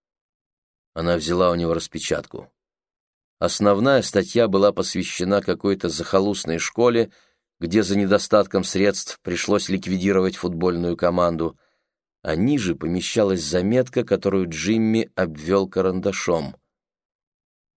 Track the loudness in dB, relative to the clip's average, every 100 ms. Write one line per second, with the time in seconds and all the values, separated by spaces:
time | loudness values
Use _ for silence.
0 | _ _ _ _ _ _ _ _ _ -6
1 | -2 0 0 2 2 2 0 -2 -4 -8
2 | -4 -4 -6 -14 -18 _ _ _ _ _
3 | _ _ _ -4 -4 2 4 4 4 2
4 | 2 0 0 2 2 4 2 2 -4 -4
5 | -6 -4 0 0 0 -2 0 0 -2 -4
6 | 0 2 2 -2 -4 -4 -4 0 2 2
7 | 0 _ _ _ _ -10 -2 0 2 2
8 | 2 2 4 2 2 0 -2 0 0 0
9 | -6 -10 -8 -6 0 0 0 -4 -2 -2
10 | 2 2 2 -2 -6 -2 -2 0 -2 0
11 | 0 2 2 0 -4 -6 _ _ _ _
12 | _ _ -4 0 0 0 -2 -4 -4 -4
13 | -2 0 2 0 -2 -2 0 0 0 -2
14 | -2 0 0 0 -2 -4 -2 0 2 0
15 | -2 -2 -4 -4 -2 0 0 0 -2 0
16 | -2 -4 -2 -2 -2 -12 _ _ _ _
17 | _ _ _ _ _ _ _ _